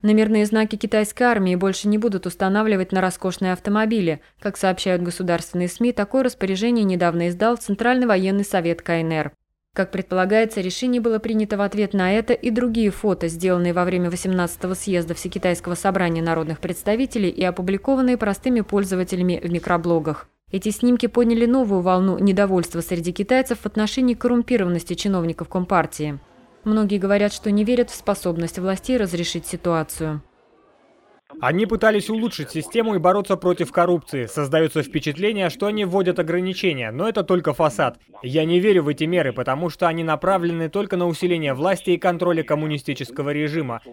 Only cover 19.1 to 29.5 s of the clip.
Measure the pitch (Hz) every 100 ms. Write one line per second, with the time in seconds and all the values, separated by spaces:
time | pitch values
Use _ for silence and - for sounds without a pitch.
19.1 | 185 180 175 170 170 170 175 170 165 151
20.1 | 147 - _ _ 196 214 208 247 247 240
21.1 | 240 233 233 233 262 233 196 180 185 190
22.1 | 180 202 190 202 185 175 170 160 175 170
23.1 | 180 202 254 262 240 208 214 214 - 254
24.1 | 226 247 240 233 240 180 175 170 170 202
25.1 | 190 165 160 165 185 180 185 156 - 151
26.1 | 143 - - - _ 214 214 208 202 196
27.1 | 202 208 - 214 202 214 247 233 - -
28.1 | 196 180 165 170 - 185 190 - 254 196
29.1 | 170 170 170 -